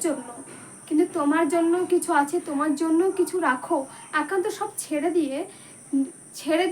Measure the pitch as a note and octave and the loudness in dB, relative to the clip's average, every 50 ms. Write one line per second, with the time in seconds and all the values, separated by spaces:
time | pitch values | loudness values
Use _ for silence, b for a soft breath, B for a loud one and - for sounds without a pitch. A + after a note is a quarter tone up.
0 | - E4+ C#4 B3+ B3 - - C4 C#4 B B B B B B B - - D#4+ D4+ | 0 -2 -2 -2 -6 -10 -14 -14 -16 B B B B B B B -8 0 2 4
1 | F4+ - - E4+ C#4+ C#4+ D4+ D#4+ E4+ C#4+ E4+ E4+ E4 E4 E4+ F4+ F#4 - F4 F4 | 4 4 2 0 2 2 4 4 4 4 2 2 4 4 2 2 2 2 2 0
2 | - - E4+ D4 C#4+ D4 - F4 - - D4+ C#4 D4+ D#4 D4 C4+ E4 D#4+ D#4 E4 | 2 2 2 2 2 2 0 -4 -4 -2 -2 -2 0 0 0 0 2 2 2 4
3 | F4+ F#4+ F#4 F#4+ F4 - - F#4 E4 C#4 C4 B3+ - - E4+ C#4 C4+ B B B | 2 2 2 0 0 0 0 0 0 0 0 0 0 -2 -2 -2 -2 B B B
4 | B B B D#4 D4 D4 F#4+ G4 F4 G#4+ - - G4+ G#4+ - - - - D#4 D4 | B B B -2 -2 0 0 0 0 -2 -2 -4 -6 -6 -6 -10 -8 -4 -4 0
5 | C#4+ F4 D#4+ F4 D#4 C4 C4+ C#4+ F4+ G4 B B B B B B B - - C4+ | 0 2 2 2 0 0 -2 -4 -6 -8 B B B B B B B -2 0 0
6 | C4+ - - - - - - - - C#4 D#4 D#4+ F#4 F4+ | 0 0 -4 -14 -20 -18 -16 -12 -2 0 2 2 4 4